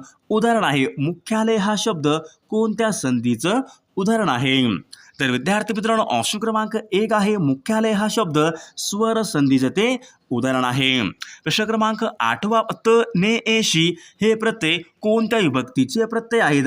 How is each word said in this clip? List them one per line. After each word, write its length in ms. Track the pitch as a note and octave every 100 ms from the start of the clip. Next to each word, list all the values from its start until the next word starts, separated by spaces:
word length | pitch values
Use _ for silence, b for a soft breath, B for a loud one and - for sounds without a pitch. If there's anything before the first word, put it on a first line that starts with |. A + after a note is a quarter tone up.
| B B -
उदाहरण 340 | G#3+ A#3 A#3
आहे? 220 | E3 C#3 C3+
मुख्यालय 680 | - C#3+ F3 - A3 A3 A3
हा 200 | G3+ G#3
शब्द 300 | A3+ F3 D3 D#3 D#3+ B -
कोणत्या 420 | G#3+ A3 A3 A3
संधीचं 680 | - C3 B2 A#2+ A#2 D#3+ A#3+ C4 B _ -
उदाहरण 340 | G3 A3+ F3
आहे? 480 | B2 C3+ C3+ B2 F#2 - B B B
तर 100 | C3+
विद्यार्थी 440 | B2 C#3+ G#3 G#3
मित्रांनो, 300 | A3 A3 A3
ऑप्शन 360 | - A#2+ A2+ G#3
क्रमांक 380 | A3+ G#3+ G#3+ G#3+ G#3+
एक 220 | F#3+ A3
आहे, 240 | G#3+ G3 G#3
मुख्यालय 540 | C#3+ C3+ - A3 A3
हा 160 | G3+ G#3+
शब्द 300 | A3+ F#3+ D3 D#3 D#3+ B B
स्वर 440 | - G3+ A3+ A3+
संधीचं 480 | G#3+ D3+ C#3 C3+ B2+
ते 280 | F3 A#3 B3+ B B -
उदाहरण 340 | A#2+ C3 C3
आहे. 460 | B2 B2+ C3+ B2+ F#2+ - B B
प्रश्न 200 | - G#3
क्रमांक 420 | G#3+ A3 G#3+ A3 A3+ -
आठवा, 420 | A2+ A#2+ G#3 A3+ A3 F3+ A3+
त, 40 | A#3 A#3 F3
ने, 180 | G3+
एशी 600 | A#3 G#3+ A3 G#3+ D#3+ E3+ E3+ B B
हे 140 | G#3+ A3
प्रत्यय 420 | A3+ A3 D#3 E3+
कोणत्या 600 | - _ G#3+ A3+ A3+ A3+
विभक्तीचे 680 | E3+ B2+ B2+ - B2+ A3+ A3
प्रत्यय 340 | A3+ A3+ A#3
आहेत? 240 | E3 C#3+